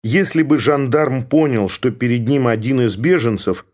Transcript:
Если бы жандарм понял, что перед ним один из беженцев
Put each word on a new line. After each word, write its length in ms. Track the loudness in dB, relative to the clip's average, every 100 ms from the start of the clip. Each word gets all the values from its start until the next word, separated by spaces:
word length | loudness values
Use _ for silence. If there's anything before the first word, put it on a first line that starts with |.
Если 380 | 0 0 2 0
бы 160 | 2 2
жандарм 680 | 2 0 0 0 0 -2 0
понял, 440 | 0 2 0 -2
что 220 | -2 -4
перед 360 | -2 -2 -2 0
ним 200 | 0 0
один 340 | 0 -2 0
из 160 | 0 0
беженцев 680 | 0 2 0 -2 -4 -6 -10